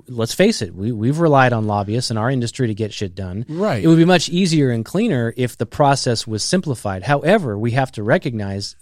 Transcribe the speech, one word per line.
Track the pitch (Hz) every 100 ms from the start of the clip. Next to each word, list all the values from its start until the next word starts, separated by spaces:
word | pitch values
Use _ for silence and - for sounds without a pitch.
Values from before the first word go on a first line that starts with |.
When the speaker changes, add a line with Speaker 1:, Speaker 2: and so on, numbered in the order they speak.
| -
Speaker 1:
Let's | 120 113
face | - 202 214
it, | 98
we, | 87 107
we've | 110 113 151
relied | 165 139 127
on | 117 107
lobbyists | 104 98 117 -
in | 110
our | 117
industry | 135 117 - 120
to |
get | 101 107
shit | - 98 92
done. | 92 95 120
Speaker 2:
Right. | 160 208 123
Speaker 1:
It | 165
would | 165
be | 165
much | 180 -
easier | 175 185 160 135
and | 117 110
cleaner | 175 233 131 117 120
if | 123 -
the | 113
process | - 143 139 131 113 -
was | 107
simplified. | - 185 156 117 104 95
However, | 98 147 151 214 139 101
we | 120
have | 120 131
to | -
recognize, | 104 175 151 110 98 98 101 -